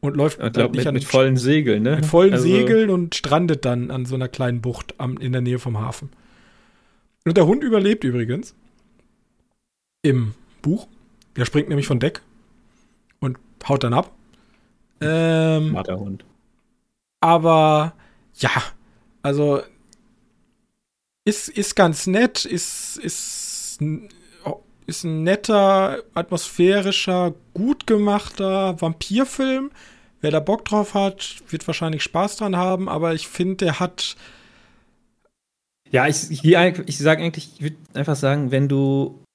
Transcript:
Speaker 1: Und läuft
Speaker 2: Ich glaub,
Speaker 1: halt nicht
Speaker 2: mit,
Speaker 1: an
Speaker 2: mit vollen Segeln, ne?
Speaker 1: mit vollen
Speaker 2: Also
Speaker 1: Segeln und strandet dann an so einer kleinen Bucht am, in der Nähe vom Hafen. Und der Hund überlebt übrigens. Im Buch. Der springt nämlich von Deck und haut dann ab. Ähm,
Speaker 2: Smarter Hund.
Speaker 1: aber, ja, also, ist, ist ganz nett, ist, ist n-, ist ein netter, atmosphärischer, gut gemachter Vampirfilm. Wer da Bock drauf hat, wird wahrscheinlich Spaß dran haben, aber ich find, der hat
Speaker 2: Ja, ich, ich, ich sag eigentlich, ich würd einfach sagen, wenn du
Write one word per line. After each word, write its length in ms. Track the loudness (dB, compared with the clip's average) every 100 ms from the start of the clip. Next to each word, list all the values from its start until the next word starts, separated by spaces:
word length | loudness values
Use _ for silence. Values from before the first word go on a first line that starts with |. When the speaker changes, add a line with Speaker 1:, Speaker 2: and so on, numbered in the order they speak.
Speaker 1:
Und 140 | -2
läuft 260 | 0 0 0
Speaker 2:
Ich 120 | -4
glaub, 40 | 0
Speaker 1:
halt 140 | 0
nicht 60 | 0
Speaker 2:
mit, 60 | 0
Speaker 1:
an 80 |
Speaker 2:
mit 100 | -2
vollen 320 | 2 4 4 4
Segeln, 440 | 4 2 4 2
ne? 140 | 2 2
Speaker 1:
mit 100 | 4
vollen 280 | 6 6
Speaker 2:
Also 100 | 6
Speaker 1:
Segeln 460 | 4 4 4 4 4
und 240 | 2 0 -6
strandet 480 | 0 2 2 0
dann 260 | 0 -2 -4
an 140 | -6
so 100 | -6
einer 140 | -4 -6
kleinen 320 | -4 -4 -2
Bucht 340 | -4 -8 -12 -10
am, 180 | -8 -6
in 160 | -4
der 80 | -2
Nähe 180 | -2 -4
vom 220 | -4 -6
Hafen. 300 | -6 -8 -14 _ _ _ _ _ _ _ _ _ _ _
Und 120 | 0 4
der 100 | 4
Hund 180 | 4
überlebt 400 | 2 2 2 2
übrigens. 500 | 0 -2 -4 -6 -8 _ _ _ _ _ _ _ _ _ _ _ _ _ _ _
Im 320 | 0 0 -2 -8 _ _
Buch. 240 | -2 -2 -6 _ _ _ _ -4
Der 100 | 0
springt 220 | 0 0
nämlich 180 | -2 0
von 120 | 0
Deck 220 | 0 -4 _ _ _ _ _ _ _ _ _ _
und 180 | -6 -6 _ _ -4
haut 160 | -2
dann 100 | 2
ab. 180 | 0 -2 -12 _ _ _ _ _ _ _ _
Ähm, 720 | -2 0 2 2 2 2 0
Speaker 2:
Smarter 280 | -2 -4 -6
Hund. 260 | -8 -10 -14 _ _ _ _ _ _ _ _ _
Speaker 1:
aber, 720 | 2 4 6 6 6 4 0 -6 _ _ _
ja, 160 | -4 -2 0 -4 -14 _ _ _ _
also, 400 | -4 0 0 0 -4 _ _ _ _ _ _ _ _ _ _ _ _ _ _ _
ist, 240 | -4 -4 -8
ist 240 | -6 -4
ganz 320 | 2 2 2 -2
nett, 400 | 2 0 0 -6
ist, 500 | -6 -6 -8 -10 -10
ist 800 | -10 -10 -10 -10 -10 -10 -12 -8
n-, 260 | -6 -6 -12 -20 _ -14 -12 -12 _ _ -12
ist 180 | -8
ein 200 | -6 -2
netter, 800 | 0 0 2 4 6 4 2 -4 -8
atmosphärischer, 1200 | -8 -4 -6 -6 2 4 4 0 -2 -2 0 -2 -4 _
gut 340 | -4 -2 -2 0
gemachter 920 | 2 2 0 -4 -6 -2 0 -2 -2
Vampirfilm. 920 | -4 -4 -4 0 -2 -2 -2 -2 -6 -12 -20 _ _ _
Wer 80 | -2
da 100 | -2
Bock 240 | 0 -2
drauf 300 | 0 -2 0
hat, 480 | 0 -2 -2 -14 -14 -12
wird 160 | -10 -6
wahrscheinlich 360 | -6 -4 -4
Spaß 340 | -4 -2 -2 -4
dran 200 | -4 0
haben, 320 | 0 -2 -4
aber 240 | -2 -2
ich 160 | -4 -8
find, 320 | -4 -4 0
der 180 | -2 -2
hat 380 | -4 -4 -8 -10 -20 -20 _ _ _ _ _ _ _ _ _ _ _ _ _ _ _
Speaker 2:
Ja, 160 | 2 2
ich, 240 | 0 -6
ich, 140 | 0
ich 540 | 4 6 4 2 -8 -2
sag 200 | 2 2
eigentlich, 320 | 0 -6 -16 -10
ich 60 |
würd 120 | -10 -10 -12
einfach 220 | -6 -4 0
sagen, 340 | 0 0 0
wenn 180 | 0 2
du 540 | 2 2 0 -2 -8 _